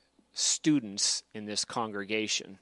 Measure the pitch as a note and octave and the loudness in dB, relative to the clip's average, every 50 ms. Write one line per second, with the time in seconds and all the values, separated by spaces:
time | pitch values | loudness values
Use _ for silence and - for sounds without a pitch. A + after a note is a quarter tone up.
0 | _ _ _ _ _ _ _ - - - - - - D#3+ D3+ C#3 A2+ G2+ G2 G2+ | _ _ _ _ _ _ _ -2 0 0 0 4 4 4 4 4 2 -2 -2 0
1 | - - - - - _ - A2 G#2 G#2 G#2 G2+ - - - B2 A2+ A2 G2+ G2+ | 0 0 0 -2 -6 _ -12 -10 -6 -4 -4 -4 -4 -2 -2 -2 -2 -2 -2 -6
2 | G2+ F#2+ A2 A2 A2 G#2 - - - - G2 - | -2 0 0 0 2 0 0 -2 -4 -8 -16 -20